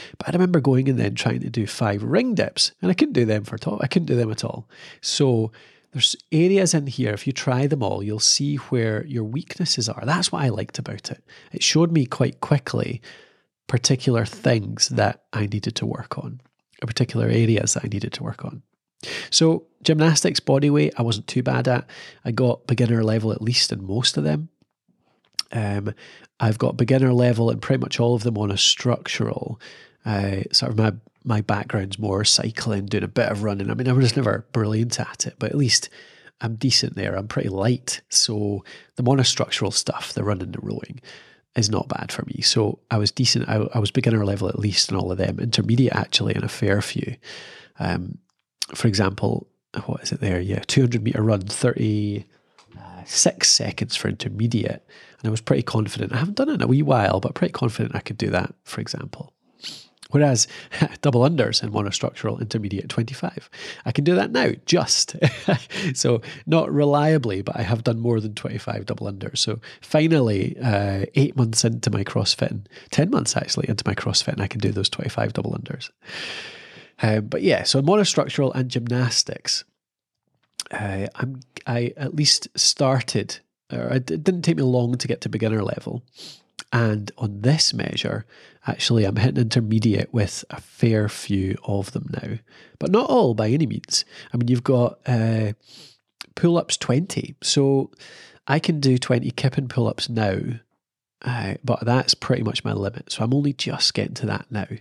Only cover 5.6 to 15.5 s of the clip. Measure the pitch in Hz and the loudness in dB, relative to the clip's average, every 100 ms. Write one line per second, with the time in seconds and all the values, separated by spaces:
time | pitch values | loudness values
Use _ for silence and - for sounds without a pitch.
5.6 | - _ _ 131 - - _ 156 180 196 | -20 _ _ 0 2 2 _ 4 4 6
6.6 | 175 160 139 127 117 104 135 127 - 127 | 4 2 0 -2 -2 -2 -4 -2 0 2
7.6 | 139 147 101 98 101 107 - - 143 143 | 2 0 0 -2 -4 0 2 2 0 -4
8.6 | - 123 113 107 156 123 107 139 - - | -2 0 0 -2 -4 -4 -4 -6 -8 -4
9.6 | 175 - 107 107 135 175 180 170 135 104 | -2 0 -2 -4 -2 0 0 0 0 0
10.6 | - - - 104 - - _ - - - | -4 -8 -10 -10 -10 -14 _ -20 -16 -2
11.6 | - 156 170 165 123 - 123 - - 143 | 2 4 4 2 0 0 0 -2 0 0
12.6 | - 117 - 123 - - - _ _ _ | 2 -2 -2 -6 -12 -20 -20 _ _ _
13.6 | - 120 - 131 - 117 107 - - 117 | -4 0 2 2 2 2 0 0 2 2
14.6 | 104 110 - 120 104 - _ - 101 | 0 -2 0 2 0 0 _ -4 -2